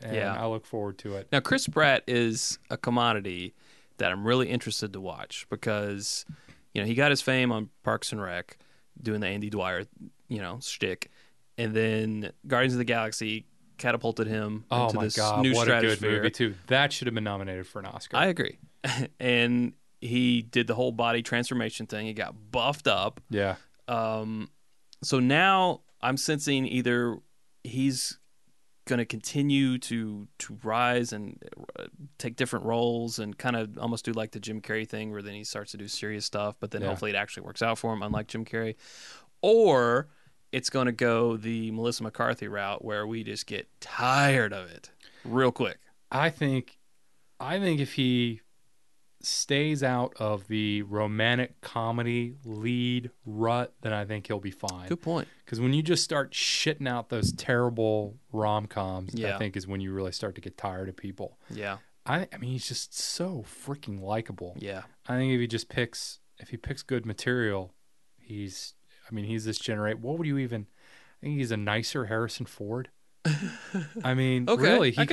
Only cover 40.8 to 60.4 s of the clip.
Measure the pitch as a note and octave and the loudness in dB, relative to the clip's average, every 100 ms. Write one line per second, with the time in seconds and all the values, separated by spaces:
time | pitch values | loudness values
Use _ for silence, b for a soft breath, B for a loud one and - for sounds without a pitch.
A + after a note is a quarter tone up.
40.8 | B2 A2 B2 A2+ A#2+ A2+ A2+ A2+ A2 A2 | 2 4 4 4 4 2 -2 -4 -4 -2
41.8 | A#2 - A2 - A#2+ A#2 G#2 G2+ G2 G2+ | -2 -2 -4 0 0 0 -4 -4 -4 -4
42.8 | A2 G#2 G#2+ A2+ G#2+ G#2 - G#2 - _ | -4 -4 -4 -6 -6 -8 -6 -8 -8 _
43.8 | - - B2+ C#3 C#3 C3+ G#2+ G2+ F2+ E2 | -10 -2 4 6 6 6 2 -2 -10 -16
44.8 | - _ B B A#2+ A#2+ B2+ B2 G#2+ - | -20 _ B B 0 4 4 4 -2 -4
45.8 | _ _ _ C3 D#3+ D#3+ C#3+ C3 - - | _ _ _ 2 2 2 0 0 -2 -12
46.8 | _ _ _ _ _ - C3 F#3+ F#3+ D3+ | _ _ _ _ _ -10 -4 0 2 2
47.8 | C3+ - B2+ B2 A#2+ A2 - _ _ _ | 0 2 2 4 0 -4 -12 _ _ _
48.8 | _ _ - - - - - C#3 D3+ D3 | _ _ -20 -10 -4 -2 2 2 2 2
49.8 | C3+ B2 B2+ - G#2+ G#2 G2 G#2+ G#2+ G#2 | 2 2 0 -2 -2 -2 -2 0 2 0
50.8 | G2 G#2 G#2+ G#2+ A2+ A#2+ B2 - - A#2 | -2 -2 0 2 2 2 0 -6 -8 -4
51.8 | A2+ A#2 A#2+ A#2+ A#2+ C#3 B2 G#2+ A2+ B2 | -2 0 0 0 -2 -8 -10 -4 -2 0
52.8 | B2 B2 B2 - A2 G#2+ A2+ A#2+ A#2+ - | 0 0 -4 -10 -8 0 2 2 -2 -6
53.8 | A2+ G#2+ G2+ G#2+ - G#2 G2 - G2+ F#2 | -4 -2 -2 -6 -4 -4 -6 -8 -8 -8
54.8 | F#2 E3+ D#3+ E3 - b - A2+ B2+ D3 | -6 -4 -2 -4 -4 b -8 0 2 2
55.8 | D#3 E3 - D3+ C3+ - - - D#3+ D3+ | 2 2 2 -2 -2 -2 0 0 0 0
56.8 | C3+ A#2+ - A#2+ - - - A#2+ B2 A#2 | -2 -4 -2 -2 0 -2 2 4 4 4
57.8 | A2 G#2+ G#2 A#2 _ A2 G#2+ G#2+ G#2+ G#2+ | 2 2 0 -8 _ 0 2 2 -2 -4
58.8 | F#2+ F#2 F#2+ A#2 G#2+ G2 G#2 G2 F#2 G2 | -4 -4 -6 -4 -2 -2 -4 -6 -6 -6
59.8 | F#2+ F#2+ F#2 - G#2 F#2 | -4 -4 -4 -4 -6 -8